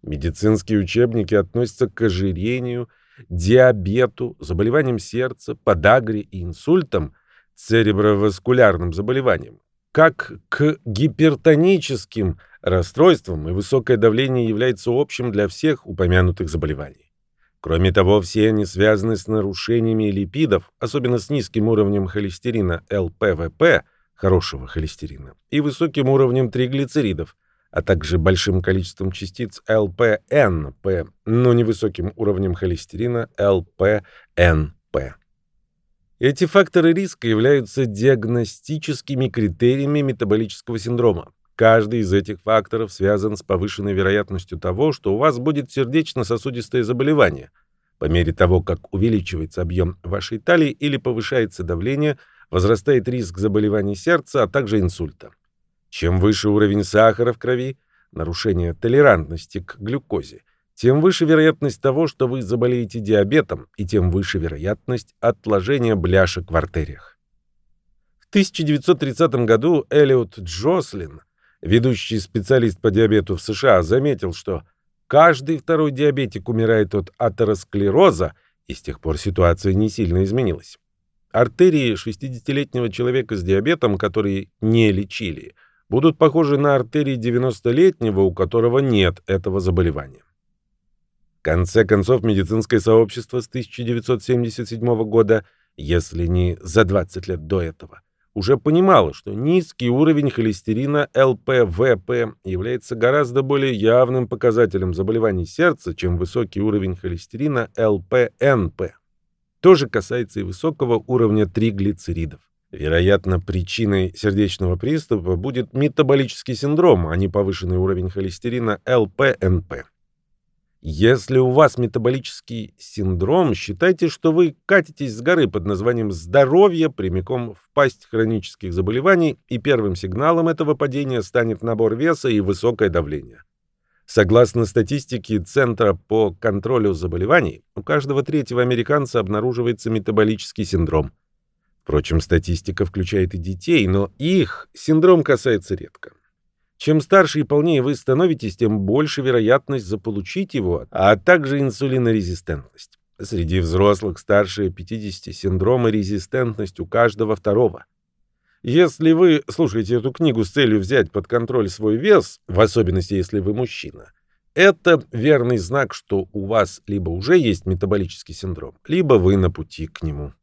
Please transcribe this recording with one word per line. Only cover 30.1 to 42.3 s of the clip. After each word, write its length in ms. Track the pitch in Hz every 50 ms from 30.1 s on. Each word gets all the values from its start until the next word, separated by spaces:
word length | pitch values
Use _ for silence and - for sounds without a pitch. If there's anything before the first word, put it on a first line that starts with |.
| 107 104 _ _
Н 440 | 127 147 139 104 90 80 73 69 65 _
П, 260 | _ 98 95 87 78 - _ _ _
но 260 | - 110 117 123 123 120
невысоким 600 | 120 120 110 110 - - 107 92 - 113 104 -
уровнем 380 | - 113 104 101 92 98 95 87
холестерина 720 | 87 - 92 87 82 - _ - 90 110 120 120 117 117 - _
Л 280 | - 101 101 98 92 82 _ _
П 280 | _ 95 101 107 104 95 _ _ - _ _ _
Н 380 | - 87 87 82 78 76 73 - _ _ _
П. 260 | - 69 67 65 - _ _ _ _ _ _ _ _ _ _ _ _ _ _ _ _ _ _ _ _ _
Эти 280 | 120 131 143 - 185
факторы 480 | 160 - 196 196 147 _ 180 160 165 165
риска 340 | 175 196 180 - _ - 117
являются 560 | 110 107 113 131 143 139 120 98 - - 135
диагностическими 1400 | 117 104 98 113 131 135 117 104 110 120 120 117 101 - - _ - 151 156 156 - 147 123 - - 139 127 131 123
критериями 720 | - 120 107 101 87 - 120 120 131 135 139 139 147 147
метаболического 760 | 143 135 123 - 120 101 104 110 113 101 - - - - 120 113
синдрома. 540 | 92 117 120 117 120 117 98 85 - - _ _ _ _ _
Каждый 460 | - 113 110 113 113 107 107 117 117
из 120 | 110 92 92
этих 280 | 101 92 -